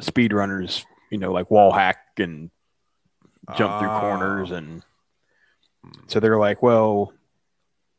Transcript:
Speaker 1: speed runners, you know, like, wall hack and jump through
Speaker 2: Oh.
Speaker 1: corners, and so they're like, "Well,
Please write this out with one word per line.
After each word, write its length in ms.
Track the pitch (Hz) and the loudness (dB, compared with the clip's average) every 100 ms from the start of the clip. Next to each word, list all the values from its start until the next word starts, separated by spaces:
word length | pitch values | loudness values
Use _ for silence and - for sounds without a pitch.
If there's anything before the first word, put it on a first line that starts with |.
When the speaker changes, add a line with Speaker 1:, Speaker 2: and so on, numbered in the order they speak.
Speaker 1:
speed 320 | - - 117 | -6 0 0
runners, 520 | 104 98 98 92 - - _ - | 0 -2 -6 -8 -10 -12 _ -12
you 80 | 104 | -8
know, 140 | 92 | -4
like, 180 | 92 90 | -4 2
wall 220 | 107 101 | 6 6
hack 280 | 90 95 - _ - | 6 2 0 _ -6
and 320 | 92 78 82 _ _ _ _ _ _ _ _ _ - 67 | -6 -8 -16 _ _ _ _ _ _ _ _ _ -10 -4
jump 240 | 104 104 | -2 -2
through 100 | 107 | -4
Speaker 2:
Oh. 100 | 107 | -4
Speaker 1:
corners, 500 | 104 95 95 98 90 | -4 -2 -4 -4 -6
and 320 | 87 78 82 - _ _ _ _ _ _ _ _ _ - - - | -10 -12 -16 -20 _ _ _ _ _ _ _ _ _ -20 -20 -6
so 120 | 113 | 0
they're 180 | 110 110 | 2 2
like, 220 | 104 101 | 2 2
"Well, 520 | 123 117 110 104 101 - _ _ _ _ _ _ _ | 4 4 2 0 -4 -8 _ _ _ _ _ _ _